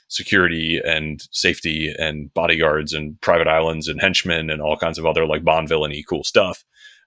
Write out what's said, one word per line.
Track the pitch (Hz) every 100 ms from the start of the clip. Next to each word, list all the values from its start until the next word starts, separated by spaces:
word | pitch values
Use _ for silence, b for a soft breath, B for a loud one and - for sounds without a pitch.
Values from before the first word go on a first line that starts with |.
| B
security | - - 104 90 82 80 82
and | 82 80 78 73 -
safety | - 90 85 85 78 78 -
and | 80 76 71
bodyguards | - 85 82 80 76 76
and | 78 76 76
private | - 85 80
islands | 80 80 80 78
and | 71
henchmen | 95 90 92 82 78
and | 78
all | 76 78
kinds | 82 82
of | 80
other, | 80 80
like, | 78
Bond | 80 80 78
villainy | 80 76 73 73
cool | 80
stuff, | - - 95 85 _ B B B